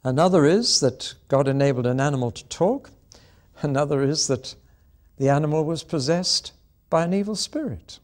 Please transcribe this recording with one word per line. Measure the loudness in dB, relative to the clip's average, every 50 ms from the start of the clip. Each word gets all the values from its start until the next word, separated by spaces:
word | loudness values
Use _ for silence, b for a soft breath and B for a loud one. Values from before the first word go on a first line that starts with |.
| -2
Another | -2 2 2 4 4 6 6 6
is | 6 4 4 2 0 0 2
that | 2 0 -2 -2 -12 -14 -14 _ _
God | _ 0 2 2
enabled | 2 0 2 2 2 0 0 0
an | 0 0 0
animal | 0 0 0 -2 -4 -4
to | -6 -10 -14
talk. | -16 -4 -2 0 0 0 -2 -8 -16 -20 _ _ b b b b b b b b b b -8
Another | -4 -2 0 -2 0 0 0 0
is | 0 0 0 -2 -2
that | -2 -2 -4 -4 -14 -18 -20 _ _ _ _ _ _ _ _ _ _ _ 0
the | 2 2
animal | 2 2 2 0 0 0 0
was | -2 -4 -6 -6
possessed | -6 -4 -4 0 0 -2 0 0 -2 -2 -2 -4 -8 -20 _ _ _ _ _ _ _
by | 0 0 0
an | 0 -2
evil | -2 -2 -4 -6
spirit. | -6 -8 -6 -6 -6 -6 -6 -8 -10 -14 -20 -20 -20